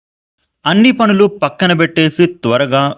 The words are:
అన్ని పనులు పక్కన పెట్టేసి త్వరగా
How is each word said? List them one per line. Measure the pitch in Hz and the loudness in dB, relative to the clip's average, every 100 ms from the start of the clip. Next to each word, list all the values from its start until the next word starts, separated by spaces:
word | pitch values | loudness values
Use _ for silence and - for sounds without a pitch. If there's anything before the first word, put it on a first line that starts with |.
| _ _ _ _ _ _ 147 | _ _ _ _ _ _ -2
అన్ని | 196 247 | 2 2
పనులు | 254 214 196 202 | 2 0 2 0
పక్కన | 202 143 - 185 | 0 -6 -2 -2
పెట్టేసి | 165 160 165 156 151 175 | 0 0 0 -2 0 -2
త్వరగా | 175 117 123 139 135 143 | -2 -2 -2 0 0 -2